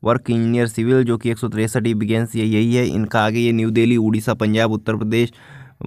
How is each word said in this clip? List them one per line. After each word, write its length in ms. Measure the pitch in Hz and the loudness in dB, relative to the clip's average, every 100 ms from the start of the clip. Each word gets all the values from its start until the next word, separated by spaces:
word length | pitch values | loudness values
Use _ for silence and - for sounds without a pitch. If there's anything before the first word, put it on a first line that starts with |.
वर्क 260 | 110 123 - | -2 -2 0
इंजीनियर 380 | 117 117 120 117 | 0 0 0 0
सिविल 360 | 113 113 131 | -2 2 2
जो 140 | 120 113 | 2 0
कि 140 | 117 | -2
एक 60 | 110 | -4
सौ 100 | 113 | -4
तिरसठ 400 | 107 110 127 113 | -2 -2 0 0
ही 60 | 107 | 0
वैकेंसी 440 | 104 110 113 113 | 0 0 -2 -2
है, 60 | 110 | 0
यही 280 | 107 117 123 | 2 2 2
है 120 | 120 | 0
इनका। 380 | 85 107 113 110 | -2 -2 0 0
आगे 140 | 113 | 0
ये 120 | 117 | 0
न्यू 200 | 117 113 | 2 0
दिल्ली, 260 | 113 117 120 | 2 2 2
उड़ीसा, 360 | 110 110 110 110 | 2 0 -2 -2
पंजाब, 360 | 107 107 113 | 0 2 0
उत्तर 240 | 107 110 107 | 0 -4 -4
प्रदेश, 380 | 107 113 117 - - - - _ | -2 0 -2 -4 -20 -20 -20 _